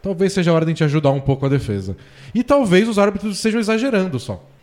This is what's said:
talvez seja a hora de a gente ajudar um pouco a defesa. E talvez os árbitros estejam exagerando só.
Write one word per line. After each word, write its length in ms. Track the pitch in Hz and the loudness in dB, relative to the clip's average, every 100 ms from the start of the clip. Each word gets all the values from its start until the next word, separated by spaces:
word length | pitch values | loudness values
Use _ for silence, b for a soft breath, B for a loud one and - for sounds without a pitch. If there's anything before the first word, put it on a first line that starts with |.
talvez 320 | 190 180 190 | -6 0 0
seja 180 | 190 170 | 2 2
a 20 | |
hora 120 | 165 160 | 2 0
de 60 | |
a 20 | |
gente 100 | 160 | 0
ajudar 280 | 156 151 143 | 0 2 0
um 80 | 139 | 0
pouco 240 | 139 135 139 | 0 0 0
a 40 | |
defesa. 460 | 139 - 101 92 90 B B B | -2 -2 -6 -6 -10 B B B
E 100 | 226 | -6
talvez 440 | - 285 233 180 226 | 2 2 4 4 4
os 80 | 202 | 2
árbitros 380 | 202 196 214 190 | 0 0 -6 -4
estejam 220 | 220 226 | -2 -2
exagerando 600 | 208 220 269 208 185 127 | -2 -2 0 0 -2 -6
só. 240 | - 95 - _ | -8 -12 -12 _